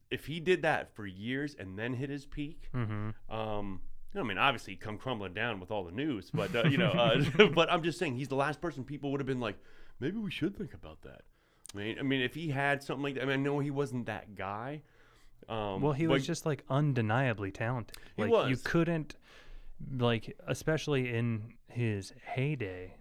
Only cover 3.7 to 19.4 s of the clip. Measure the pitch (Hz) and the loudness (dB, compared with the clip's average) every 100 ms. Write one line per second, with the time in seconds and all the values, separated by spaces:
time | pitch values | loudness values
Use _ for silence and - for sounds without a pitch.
3.7 | 95 - - - 196 127 95 139 117 - | -4 -4 -6 -6 -4 -2 2 2 2 -4
4.7 | 95 110 104 131 113 95 92 117 101 87 | -8 -8 -6 -4 -4 -4 -2 -2 -2 -4
5.7 | 107 87 98 156 110 - 113 98 117 151 | -4 -4 -4 -2 -2 -2 -2 2 4 4
6.7 | 139 110 110 117 127 147 160 202 165 165 | 6 4 6 6 6 6 8 8 8 4
7.7 | 175 165 - 170 123 135 135 139 147 170 | 4 2 0 -2 -2 0 0 0 0 -4
8.7 | 135 120 143 143 139 131 127 113 - - | -4 -8 -6 0 2 2 0 -2 -4 -10
9.7 | - - - 143 220 202 - 156 - 165 | -16 -16 -4 -2 0 -4 0 -2 -2 -8
10.7 | 78 78 78 67 64 - _ _ _ - | -10 -14 -16 -16 -18 -20 _ _ _ -12
11.7 | 101 104 - 135 135 123 156 165 135 143 | -4 -4 0 2 4 2 0 -2 2 2
12.7 | 139 - 139 143 131 135 135 143 143 143 | 2 -2 -4 -2 -2 0 2 2 2 0
13.7 | 139 139 123 110 104 - 98 95 104 127 | 0 -2 -2 -4 -6 -8 -6 -6 -4 -6
14.7 | 151 - - - - - - - 113 104 | -10 -14 -20 -20 -20 -20 -18 -6 -2 0
15.7 | 95 143 139 165 135 135 165 160 139 - | 2 2 4 4 4 2 -2 -2 -4 0
16.7 | 135 151 123 107 117 135 101 98 - 113 | 2 4 2 4 4 2 0 -4 -2 -2
17.7 | 127 104 - - - 220 220 131 127 - | -2 -6 -12 -10 -2 4 6 4 0 2
18.7 | 170 165 165 147 - - - | 2 4 0 -4 -10 -20 -20